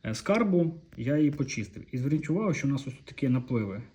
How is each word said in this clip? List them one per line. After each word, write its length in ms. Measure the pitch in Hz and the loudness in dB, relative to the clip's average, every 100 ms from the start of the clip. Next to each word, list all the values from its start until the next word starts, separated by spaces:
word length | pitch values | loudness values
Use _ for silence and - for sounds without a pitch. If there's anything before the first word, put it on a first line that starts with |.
| 113 | -6
е, 100 | 110 | -6
скарбу, 640 | - 214 220 175 165 165 - - | 2 2 4 4 2 -2 -16 -6
я 200 | 120 151 | 0 4
її 140 | 147 | 2
почистив. 520 | 143 135 - 101 - - | 2 -4 -4 -8 -10 -8
І 60 | 127 | -4
зверніть 320 | 135 151 151 | 0 0 0
увагу, 240 | 170 214 | 0 0
що 140 | 156 139 | 0 0
у 40 | |
нас 160 | 139 - | -2 -4
ось 60 | |
тут 120 | - - | -14 -16
такі 240 | - 135 | -2 2
напливи 520 | 127 123 123 101 95 - | 2 2 -2 -2 -6 -12